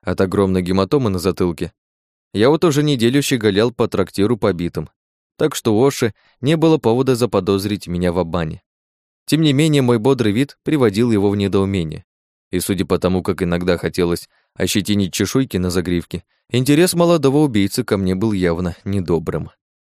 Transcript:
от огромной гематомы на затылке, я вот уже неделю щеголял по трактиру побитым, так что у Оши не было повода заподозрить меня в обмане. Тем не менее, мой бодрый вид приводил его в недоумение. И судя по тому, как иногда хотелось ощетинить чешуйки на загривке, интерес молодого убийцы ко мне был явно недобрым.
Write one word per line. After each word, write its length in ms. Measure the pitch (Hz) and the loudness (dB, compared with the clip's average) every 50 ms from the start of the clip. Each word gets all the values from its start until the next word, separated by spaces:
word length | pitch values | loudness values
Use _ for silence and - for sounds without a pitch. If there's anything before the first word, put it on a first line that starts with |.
от 200 | _ 90 90 - | _ -4 -2 0
огромной 400 | 98 92 95 101 98 95 95 92 | 0 0 2 2 2 2 2 0
гематомы 480 | 90 85 92 98 98 95 151 143 127 107 | 0 0 0 0 0 0 0 0 0 0
на 100 | 95 90 | -2 -2
затылке, 540 | 82 95 85 - 95 90 82 - 87 82 - _ _ _ _ _ _ _ _ _ _ _ - | -2 -2 -2 0 -2 -2 -2 -4 -8 -10 -10 _ _ _ _ _ _ _ _ _ _ _ -2
я 160 | 98 107 135 | 2 2 2
вот 140 | 156 160 185 | 4 4 2
уже 200 | 170 135 147 147 | 2 2 2 0
неделю 380 | 151 143 120 113 117 131 143 | 0 0 2 2 2 2 2
щеголял 500 | 135 - 139 117 104 107 98 98 113 127 | 0 0 0 0 2 2 2 2 2 0
по 160 | - - 117 101 | 0 -2 -2 -2
трактиру 500 | - 95 92 - - - 98 107 120 107 | 0 -2 -4 -2 -2 -2 0 0 0 0
побитым, 520 | - 104 90 82 85 82 - 85 78 - _ _ _ _ _ _ _ _ _ - | 0 -2 -2 -2 -4 -6 -6 -8 -10 -10 _ _ _ _ _ _ _ _ _ -4
так 180 | 147 156 - | -4 -2 -4
что 200 | - - 120 107 | -2 -2 0 2
у 100 | 104 131 | 2 2
Оши 280 | 139 - - 123 110 - _ _ _ _ _ | 2 2 0 -2 -4 -4 _ _ _ _ _
не 160 | 120 139 165 160 | -2 -2 0 2
было 200 | 156 165 160 143 | 2 2 2 2
повода 380 | - 113 113 127 135 127 131 | 2 2 2 2 2 0 0
заподозрить 720 | 110 123 104 - 101 90 101 98 98 98 104 104 92 - 85 | 0 0 0 0 0 0 2 0 0 0 -2 -4 -6 -6 -6
меня 240 | 87 87 90 90 | -4 -2 0 0
в 80 | 85 92 | 0 0
обмане. 420 | 87 82 80 87 82 78 82 - _ _ _ _ _ _ _ _ _ _ _ _ _ | -2 -2 -4 -4 -4 -6 -8 -12 _ _ _ _ _ _ _ _ _ _ _ _ _
Тем 160 | - 147 156 | -2 0 2
не 120 | 165 151 131 | 2 2 2
менее, 280 | 139 160 160 147 143 | 2 2 2 2 2
мой 180 | 131 120 120 113 | 2 2 2 2
бодрый 320 | 107 131 139 131 117 104 | 2 2 2 2 0 0
вид 260 | 98 117 143 - - _ _ | 0 0 -2 -4 -6 _ _
приводил 480 | 127 156 147 123 107 95 107 120 123 | -2 0 2 2 2 2 2 0 2
его 180 | 113 101 98 101 | 2 2 2 2
в 60 | 101 | 0
недоумение. 720 | 104 98 98 92 98 98 98 98 92 82 78 80 - - _ _ _ _ _ _ _ _ _ | 0 0 0 0 0 0 0 0 -2 -4 -6 -8 -12 -16 _ _ _ _ _ _ _ _ _
И 80 | - 90 | -6 -4
судя 260 | - - 101 87 87 | -2 -2 -2 -2 -2
по 120 | - 92 82 | 0 0 0
тому, 260 | - 90 92 92 87 | 0 0 0 0 -2
как 200 | - 87 78 92 | -2 -4 -2 -2
иногда 340 | 85 85 87 90 90 87 82 | -2 -2 -2 0 0 -2 -2
хотелось 520 | - 82 - - 87 85 85 - - - _ _ _ _ _ | -2 -4 -2 -2 -2 0 -2 -4 -6 -10 _ _ _ _ _
ощетинить 580 | - 95 90 - 110 90 - 104 101 98 90 - | -6 -4 -2 -2 -2 -2 -2 -2 -2 -2 -2 -2
чешуйки 440 | - 101 - - 135 131 - - 92 | -2 -2 -2 0 -2 -2 -2 -2 -4
на 120 | 90 92 | -2 -2
загривке, 540 | 85 92 82 85 87 87 80 - - 82 - _ _ _ _ _ | -2 -2 -2 -2 -2 -4 -4 -6 -10 -12 -12 _ _ _ _ _
интерес 440 | - 123 131 139 147 151 180 180 - | -4 -2 2 2 4 4 4 2 2
молодого 460 | 170 175 170 175 165 139 135 131 147 | 2 2 2 2 2 2 2 2 2
убийцы 440 | 156 143 110 104 98 98 - - 120 | 2 2 2 0 0 0 -2 -4 -4
ко 140 | - 110 98 | -2 -2 0
мне 180 | 98 92 92 | 0 0 -2
был 160 | 92 107 113 | 0 0 -2
явно 440 | 104 92 90 85 85 85 90 87 - - - | 0 0 0 0 0 0 -4 -6 -6 -8 -8
недобрым. 640 | 98 98 101 87 76 87 80 82 - 80 78 - - - _ _ _ _ _ _ _ _ | -6 -4 -4 -2 0 -2 -2 -2 -4 -6 -8 -8 -10 -14 _ _ _ _ _ _ _ _